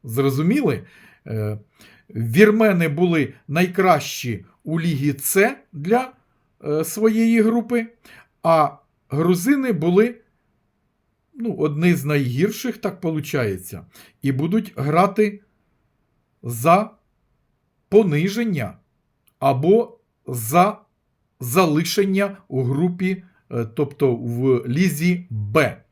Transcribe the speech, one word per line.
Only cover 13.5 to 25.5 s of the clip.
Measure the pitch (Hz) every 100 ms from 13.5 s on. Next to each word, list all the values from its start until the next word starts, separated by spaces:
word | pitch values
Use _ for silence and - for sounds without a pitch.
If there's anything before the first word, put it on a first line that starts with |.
| 92 - 90 - - - _
і | 139
будуть | 131 160 214 - -
грати | 139 160 196 196 208 208 _ _ _ _ _ _ _ _ _ _
за | - 117 139 180 220 _ _ _ _ _ _ _ _ _ _
пониження | 202 202 147 185 208 233 165 101 - _ _ _ _ _ _
або | 139 127 156 220 240 - _ _ -
за | 123 110 160 196 196 _ _ _ _ _ _
залишення | 123 143 175 151 170 - 196 190 202 196 _
у | 127
групі, | 127 135 180 180 185 190 - _ _
е, | 120 113
тобто | - 143 - 139 117
в | 120 120 131 123 123
Лізі | 139 185 143 175 180 -
Б | 110 104